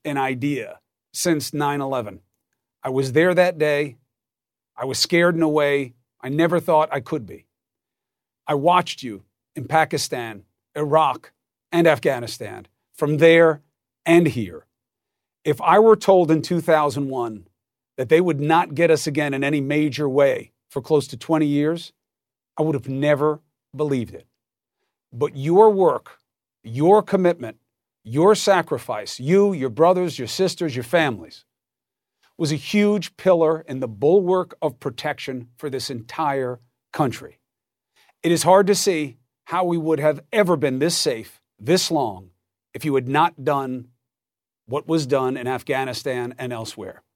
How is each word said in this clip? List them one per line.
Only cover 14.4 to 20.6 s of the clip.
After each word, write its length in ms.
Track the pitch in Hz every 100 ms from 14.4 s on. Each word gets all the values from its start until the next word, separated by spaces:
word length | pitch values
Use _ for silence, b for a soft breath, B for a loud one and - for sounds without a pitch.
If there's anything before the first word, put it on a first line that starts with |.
| 92 78 - _ _ _ _ _ _ _
If 180 | 156 147
I 160 | 175 190
were 180 | 226 214
told 360 | - 190 165
in 100 | 160
two 200 | - 170
thousand 480 | 165 160 147 131 139
one 360 | 131 117 107 87 _ _ _ _ -
that 120 | 123
they 120 | 160
would 180 | 180 143
not 360 | 147 160 175 143
get 160 | 170
us 160 | 156 156
again 260 | 143 147
in 100 | 135
any 160 | 139 151
major 480 | 135 147 151 127 143
way 440 | 135 139 120 - _